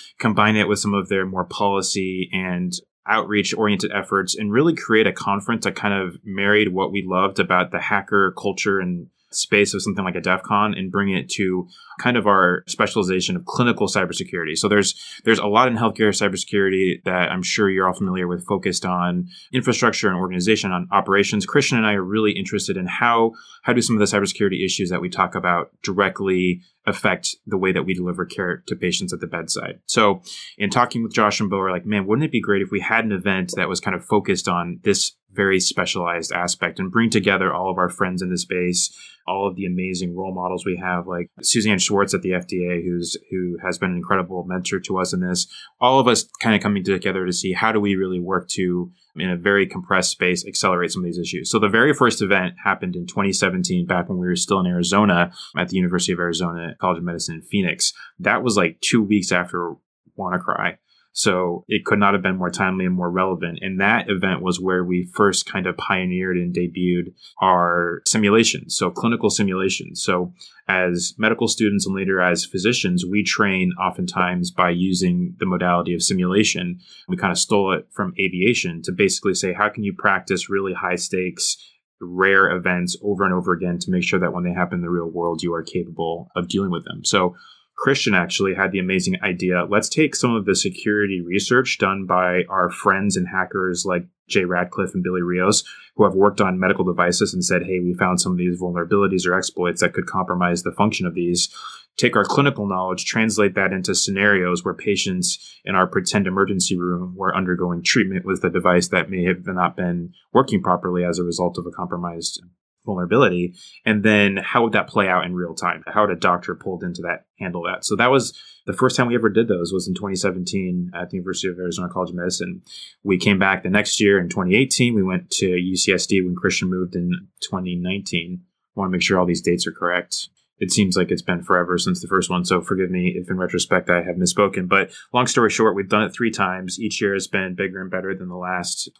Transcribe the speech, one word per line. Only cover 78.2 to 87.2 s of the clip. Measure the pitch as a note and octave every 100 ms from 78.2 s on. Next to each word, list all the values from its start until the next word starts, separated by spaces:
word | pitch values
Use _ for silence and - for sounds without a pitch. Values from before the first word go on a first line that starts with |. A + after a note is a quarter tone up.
| F#2+ F2+ G2+ A#2 F2+ E2
to | E2
basically | F2+ G2 - G2+ F2+
say, | F#2+
"How | F2+ G#2
can | A2
you | G2+
practice | F#2+ G#2 F#2+ - F#2+ -
really | G2 G2
high | F2 F#2 F2+
stakes, | - F#2 F#2 F2 - - - _ _ _
rare | F2 F2+ F#2+ G2 F#2+
events | F#2 F2+ F2+ F2 -
over | G2+ F#2+
and | G2 F2+
over | F2+
again | F2 F2+ F2
to | -
make | F#2
sure | F2+ G2
that | F2
when | E2+
they | F2+
happen | F2 F2 F2+
in |
the | E2+
real | F2 E2+
world, | E2+ E2+ E2
you | E2+
are | E2+
capable | E2 F#2 E2+ E2 E2 E2+ F2 -
of | F2
dealing | F#2+ G2
with | E2+ -
them?" | - -
So | G2+